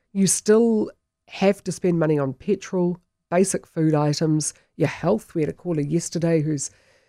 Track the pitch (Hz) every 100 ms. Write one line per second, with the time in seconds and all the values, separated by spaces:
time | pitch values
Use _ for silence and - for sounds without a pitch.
0 | _ 196 185 - - 214 233 220 - -
1 | _ _ _ - 196 202 - - 185 170
2 | 156 151 135 131 - 190 - 190 180 175
3 | _ _ - 175 196 - - 170 160 151
4 | 151 151 160 151 147 - _ - 156 -
5 | 165 214 - 165 151 - 180 156 143 165
6 | - 170 165 165 151 143 - _ _ _